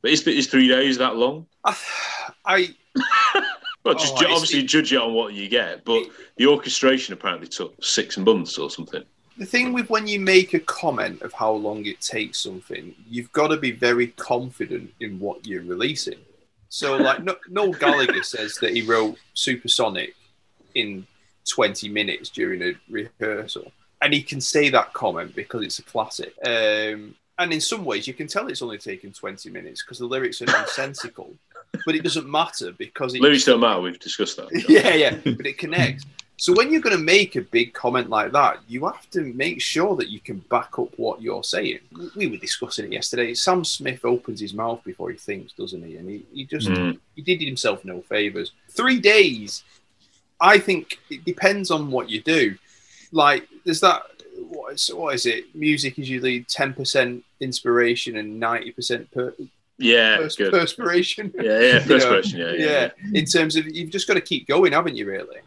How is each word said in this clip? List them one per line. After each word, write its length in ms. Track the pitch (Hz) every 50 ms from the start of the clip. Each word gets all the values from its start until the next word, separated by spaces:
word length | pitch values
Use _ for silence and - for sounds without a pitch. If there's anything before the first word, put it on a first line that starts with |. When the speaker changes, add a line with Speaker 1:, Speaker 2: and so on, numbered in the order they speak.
Speaker 1:
But 100 | - 143
is, 140 | 156 151 -
is 200 | 165 120 139 131
three 200 | - - 131 131
days 300 | 127 127 131 139 139 127 123
that 160 | 127 123 110
long? 320 | 113 120 131 147 160 165 _ _ _ -
Speaker 2:
I, 120 | - - - - - - - - - - - - - - _ _
I 240 | 202 185 190 185 170 - _ _ _ _
Speaker 1:
<laughs> 480 | 262 - - - 1077 1077 1077 - 392 - 831 740 - - 1077 - _ _
Well, 120 | - 147
just 180 | 127 - - 135
Speaker 2:
Oh, 20 |
Speaker 1:
ju-, 80 | 127 -
Speaker 2:
it's, 80 | - 160
Speaker 1:
obviously 260 | 165 160 156 151 143
Speaker 2:
it, 60 | 131
Speaker 1:
judge 260 | 127 - 156 147 - 131
it 40 | 131
on 120 | 117 117 113
what 200 | 113 113 104 104
you 140 | 101 101
get, 380 | 98 117 120 104 85 - - _
but 80 | 117 117
Speaker 2:
it, 180 | 113 92 - - - - - _
Speaker 1:
the 100 | - 123
orchestration 680 | 139 147 143 - 131 - - 135 131 135 131 - - 95
apparently 340 | - - 98 87 80 80
took 360 | - - - 90 - _ _ -
six 340 | - - - - - -
months 400 | 98 92 110 113 92 80 - -
or 120 | - 73 71
something. 320 | - - 80 - - 78 - _ _ _ _ _ _
Speaker 2:
The 80 | - 190
thing 280 | - - 247 254 247 247
with 160 | 247 233 -
when 160 | 226 214 214
you 120 | 214 208 202
make 340 | 190 190 190 185 185 - -
a 40 | 170
comment 640 | - - - - - 160 135 110 101 95 90 -
of 120 | - 92 -
how 180 | - 113 110
long 340 | 110 107 104 104 107 107 104
it 160 | 101 92 _
takes 380 | - - - 110 107 - - -
something, 560 | - 104 95 92 - _ - - - 87 - _ 107
you've 240 | 113 117 120 117 -
gotta 260 | - 156 151 156 156
be 120 | 151 143 127
very 360 | 113 117 123 120 120 120 123
confident 840 | 117 _ - - - 123 123 131 127 - - - - 95 - - - _ _
in 200 | 117 104 98 92
what 260 | 101 101 92 - -
you're 160 | 113 95 90
releasing. 560 | 85 87 90 90 117 139 151 - - - - - _ _ _ _ _ _ _ _ _ _
So, 260 | - - 147 139 135
like, 260 | 135 143 131 135 - 165
no-, 120 | 190 185 - -
Noel 260 | 180 180 202 208 190 170
Gallagher 500 | - - 143 147 143 131 - - - -
<laughs> 0 |
says 320 | - - 117 107 107 - -
that 120 | 117 110 117
he 80 | 117
wrote 360 | 110 110 113 113 110 110 107 - _ _ _
Supersonic 800 | - - 139 127 120 - 120 - - 120 107 95 87 - - - _ _ _ _ _ _ _ _ _ _ _ _
in 320 | 131 110 104 98 95 95 _ _ _ _ _ _ _ _
twenty 400 | - - - 113 101 98 - - 104
minutes 400 | 104 107 104 98 - - - -
during 320 | - - - - 185 180 175
a 100 | 90 90 - _ _
rehearsal. 840 | - 107 104 113 _ _ 107 107 107 104 107 - - - - - _ _ _ _ _ _
And 120 | 143 147 147
he 80 | 147 135
can 180 | - 147 131
say 280 | 123 - - 151 147 143
that 240 | 127 113 104 - -
comment 420 | - 120 101 87 85 87 92 -
because 260 | - - - - 113 104
it's 140 | - - -
a 40 | -
classic. 500 | - - 117 107 - - - - - - - -
Um, 720 | 123 117 113 110 107 107 107 107 107 107 107 107 107 - _ _ _ _
and 140 | - 175 170 160
in 60 | 156
some 220 | - - 226 220 185
ways, 220 | 135 104 101 -
you 60 | 135 127
can 140 | - 156
tell 200 | 151 - 196 -
it's 140 | - 139 - 127
only 140 | 117 107 98
taken 320 | - 113 98 92 - 98
twenty 380 | 98 - - 98 98 98 - 104
minutes 320 | 98 90 - - - - -
'cause 160 | - 123 -
the 60 | 123
lyrics 340 | 120 131 135 131 120 - -
are 40 | 120
nonsensical. 880 | 120 - - - - - - 135 139 139 - - - _ - - - - _ _ _ _ - - _ - 131 -
But 80 | 165 156
it 80 | 156 156
doesn't 260 | - - 165 135 139
matter 420 | 147 156 165 160 - - 104 90
because 420 | 92 - 117 - _ - 139 127 123
it 60 | 127
Speaker 1:
Lyrics 220 | 127 147 147 135 -
don't 160 | 139 123 117
matter, 220 | 120 113 101 90
we've 180 | 90 90 87 -
discussed 380 | - - - - 101 - -
that. 100 | - - - 165 175 -
Speaker 2:
<laughs> 40 | -
Yeah, 240 | 311 - - 185 170
yeah, 240 | 160 147 123 107 - - - 120
but 120 | - -
it 120 | 135 -
connects. 480 | - - 160 165 180 165 - - - - - - - - _ _
So 160 | - - 175 180
when 180 | 208 247 285
you're 80 | 320 320
gonna 160 | - 226 202
make 380 | 170 156 160 180 208 202 180 -
a 60 | 131
big 320 | 92 _ - 117 113 117 -
comment 360 | - - 120 123 127 117 -
like 220 | 110 107 107 -
that, 280 | 123 147 139 120 - - _ 113
you 160 | 117 127 147
have 240 | 196 - - - _
to 220 | - 180 151 131 117
make 280 | 127 139 170 180 -
sure 320 | - - - 160 175 208 190
that 100 | - 110
you 140 | - 104 101
can 160 | _ - 107 95 - _
back 300 | 120 117 - - - -
up 80 | 117 - -
what 240 | - 117 110 95 -
you're 220 | 113 - 95 95 95
saying. 360 | - - - 214 - - - _ _
We, 180 | - - 175 - -
we 120 | - 202
were 100 | 143 107
discussing 480 | 95 - - - - 123 - - - 104
it 80 | 101 104
yesterday. 400 | 104 - - - 123 120 117 120
Sam 320 | - - 190 185 180 165
Smith 400 | - - - 139 135 131 - -
opens 340 | 120 123 120 - - 110 101
his 140 | 104 98 98
mouth 280 | 104 113 117 117 117 _
before 260 | 101 92 - 90 90
he 60 | 92
thinks, 340 | - - - 101 95 82 -
doesn't 320 | - - - - 92 87 85
he? 120 | 82 80
And 120 | 80 87 92
he, 160 | 104 104 - _ -
he 120 | 139 131
just, 220 | - 156 151 110 98
Speaker 1:
Mm. 280 | 190 - 90 87 - - _ _ _
Speaker 2:
he 60 | -
did 200 | 143 180 180 160
himself 420 | 160 139 131 - - 113 98 95 -
no 160 | 92 90 90
favours. 500 | - _ 101 107 104 101 95 - - - _ _ _ _
Three 300 | - - 240 254 262 240
days, 600 | 185 202 214 214 196 165 123 110 104 98 - - _ _ _ _ _ _ _ _ _ _ _ _ _ _ _ _
I 200 | 170 190 214 202
think 400 | 202 202 185 160 156 _ - - _ _
it 160 | 151 139 165
depends 460 | 180 180 - 196 190 202 202 190 175
on 200 | 165 156 151 143
what 180 | 131 123 - 117
you 120 | 107 104
do. 340 | - 156 165 156 127 104 95 - _ _ _ _ _ _ - - - _
Like, 360 | - 156 147 143 143 - - _ - - _
there's 160 | 175 160 160
that, 220 | - 180 160 - - - - - - - - - - -
what 240 | - 151 - 120 143
is, 140 | - - - -
what 220 | 170 165 151 135
is 100 | 120 -
it? 280 | 180 190 - - - -
Music 420 | 156 151 151 151 143 135 135 131 -
is 100 | 135 131
usually 340 | 131 127 127 131 123 123 123
ten 300 | - - - 139 135 131
percent 500 | - 135 - - 135 127 123 123 123 _ _ _ _
inspiration 760 | 135 131 127 - - 120 120 123 120 117 120 120 - 123 113
and 220 | 107 107 107 107 113
ninety 320 | 113 113 117 113 117 117
percent 380 | - - 120 - 120 113 113 _
per-, 220 | _ 131 123 127 - - - - _ _ _ _ _
Speaker 1:
Yeah, 400 | - 131 113 117 117 113 110 107
Speaker 2:
pers-, 180 | 101 156 151 -
Speaker 1:
good. 160 | - 101 95
Speaker 2:
perspiration. 800 | 185 175 165 - - - 247 175 175 175 180 - - - 214 202 -
Speaker 1:
Yeah, 100 | - 117
yeah, 160 | 110 107 110
Speaker 2:
<laughs> 20 |
You 180 | 120 127 123 120
know? 60 | -
Speaker 1:
perspiration, 520 | - 139 131 131 123 107 95 95 104 - 85
yeah, 120 | 85 82
yeah, 20 | - 160 156
Speaker 2:
Yeah, 240 | 151 151 139 120 - - _ 190 202
Speaker 1:
yeah. 80 | 208 190
Speaker 2:
in 60 | 160
terms 300 | 135 - 165 160 156 151
of, 100 | 160 156
you've 220 | 156 156 170 175 160
just 160 | 175 196 -
gotta 120 | - 156 -
keep 260 | - - 170 131 -
going, 260 | - 139 160 185 160 139
haven't 240 | 160 170 165 127
you, 80 | 113 104
really? 340 | 98 95 - - - - - _